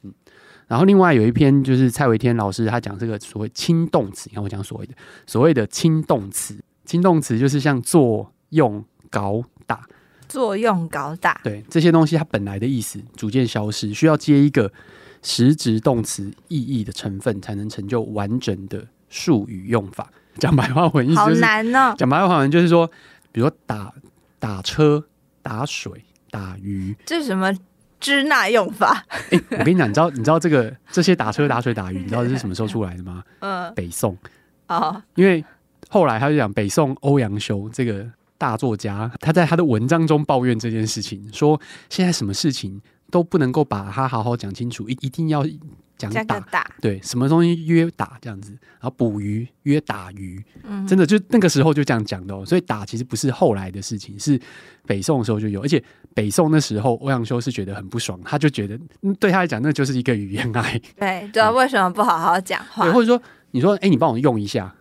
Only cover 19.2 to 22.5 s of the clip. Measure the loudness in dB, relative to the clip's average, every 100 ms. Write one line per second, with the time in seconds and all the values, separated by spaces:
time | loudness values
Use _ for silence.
19.2 | 0 0 0 -10 -4 -4 -4 -12 -14 _
20.2 | _ -4 2 2 2 2 2 2 2 4
21.2 | 4 4 4 2 2 2 2 2 2 4
22.2 | 4 4 4